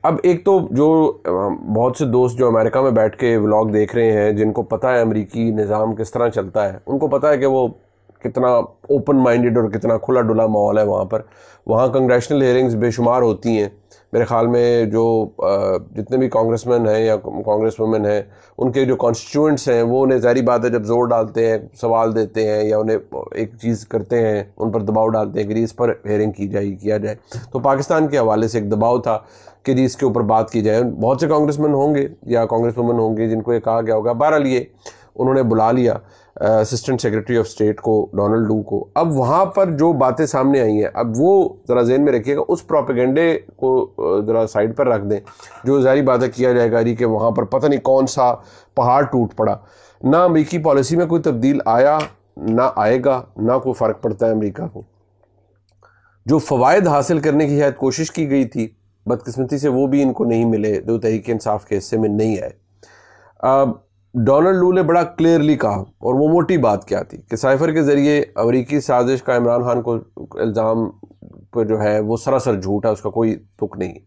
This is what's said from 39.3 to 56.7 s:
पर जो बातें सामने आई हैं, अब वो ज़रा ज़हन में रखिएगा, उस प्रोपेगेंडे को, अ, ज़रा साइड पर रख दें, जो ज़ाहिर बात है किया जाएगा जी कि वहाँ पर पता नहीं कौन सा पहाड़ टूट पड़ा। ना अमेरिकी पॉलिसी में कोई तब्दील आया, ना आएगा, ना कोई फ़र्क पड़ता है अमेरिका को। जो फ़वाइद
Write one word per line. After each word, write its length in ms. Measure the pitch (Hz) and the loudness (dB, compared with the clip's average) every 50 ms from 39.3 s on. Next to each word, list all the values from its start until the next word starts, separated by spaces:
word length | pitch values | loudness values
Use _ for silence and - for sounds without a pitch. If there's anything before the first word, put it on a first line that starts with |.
| 151 175 196 | 2 2 0
पर 260 | 185 - 202 196 180 | 0 2 0 0 0
जो 220 | 160 139 156 170 | 0 0 2 2
बातें 340 | 165 131 131 127 123 - 160 | 2 2 0 0 2 0 -2
सामने 340 | 143 - 135 131 139 139 135 | -2 0 0 2 2 2 2
आई 140 | 120 110 107 | 2 2 2
हैं, 180 | 107 104 - - | 0 0 -2 -2
अब 200 | - 120 117 110 | -4 -4 -4 -2
वो 460 | 120 151 180 196 196 175 - - - _ - | 0 2 4 4 4 2 0 -4 -10 _ 0
ज़रा 140 | 123 123 | 0 2
ज़हन 180 | 120 120 127 139 | 2 2 2 2
में 120 | 147 147 | 2 2
रखिएगा, 280 | 127 120 104 131 143 147 | 0 0 0 -2 -4 -2
उस 220 | - - 175 170 | -2 -2 -4 -4
प्रोपेगेंडे 720 | - - 165 151 123 - 131 120 123 127 135 156 170 165 160 | -2 -2 0 0 0 0 0 0 0 0 2 2 2 0 0
को, 480 | - - - _ - - 131 131 127 - | -2 -6 -12 _ -4 -2 0 0 0 0
अ, 420 | - _ - - 78 92 101 104 | -2 _ -6 -2 0 0 0 0
ज़रा 200 | 107 113 113 113 | 0 0 0 -2
साइड 300 | 110 - 107 104 113 - | -2 -2 -2 -2 -2 0
पर 100 | - 139 | 0 0
रख 140 | 131 117 107 | 0 0 0
दें, 200 | 101 101 107 98 - - - - - - - - - | 0 -4 -4 -6 -6 -14 -20 -20 -20 -20 -20 -8 -2
जो 160 | 127 139 143 | 0 2 2
ज़ाहिर 220 | 127 131 131 147 135 | 4 4 2 2 2
बात 180 | 131 127 120 | 2 2 2
है 60 | 127 123 | 0 -2
किया 240 | 110 120 127 127 | -2 0 0 2
जाएगा 300 | 123 123 117 113 113 117 | 2 2 2 2 2 0
जी 120 | 113 120 117 | 0 0 0
कि 100 | 110 123 | 0 -2
वहाँ 260 | 113 110 104 110 117 | -2 0 0 0 0
पर 140 | 107 120 113 | 0 -2 -4
पता 240 | 98 - 131 131 147 | -2 -2 0 0 0
नहीं 120 | 139 127 | 0 0
कौन 260 | - 135 131 135 135 | 2 2 2 2 2
सा 360 | 131 - 143 131 123 117 - - - - - - _ _ | 0 0 0 0 0 0 -2 -8 -20 -20 -20 -20 _ _
पहाड़ 280 | - 120 123 127 139 147 | 0 2 2 2 2 2
टूट 280 | 127 - 127 117 104 | 0 0 -2 -2 -2
पड़ा। 280 | - - 110 104 101 101 - _ _ _ - _ _ _ - | -2 -2 -2 -2 -2 -4 -10 _ _ _ -20 _ _ _ 0
ना 200 | 131 147 170 180 | 2 2 4 4
अमेरिकी 340 | 180 165 156 151 - 170 170 | 4 4 2 0 0 -4 -2
पॉलिसी 380 | 156 165 139 139 131 123 165 | 0 2 2 2 2 2 0
में 100 | 170 175 | 0 0
कोई 140 | 160 170 165 | 0 0 0
तब्दील 400 | 147 165 131 117 117 135 143 139 - - | 0 0 -2 0 0 0 0 0 0 0
आया, 300 | 113 120 135 143 151 156 151 - - _ _ _ _ - | 2 4 4 4 2 0 -2 -6 -12 _ _ _ _ -8
ना 360 | 73 107 110 117 127 131 - 101 | -4 -2 0 0 0 0 0 0
आएगा, 480 | 107 107 120 131 123 147 131 120 - - _ - | 0 2 0 2 2 0 -2 -2 -4 -12 _ -4
ना 180 | 107 117 127 135 | -2 0 0 0
कोई 140 | 131 131 | -2 -4
फ़र्क 280 | 120 - 120 110 107 - - | -4 -2 -2 -2 -2 -2 -4
पड़ता 220 | 117 104 98 117 | -6 -2 0 0
है 60 | 113 | 0
अमेरिका 340 | 110 110 107 101 95 - 170 | 0 0 -2 -4 -6 -8 -12
को। 180 | 170 - 104 - _ _ _ _ _ _ _ _ _ _ _ _ _ _ _ _ _ _ _ _ _ _ _ _ _ _ _ _ - | -12 -12 -16 -20 _ _ _ _ _ _ _ _ _ _ _ _ _ _ _ _ _ _ _ _ _ _ _ _ _ _ _ _ 0
जो 100 | 147 151 | 0 0
फ़वाइद 500 | - - 147 123 127 135 | 0 0 0 2 4 4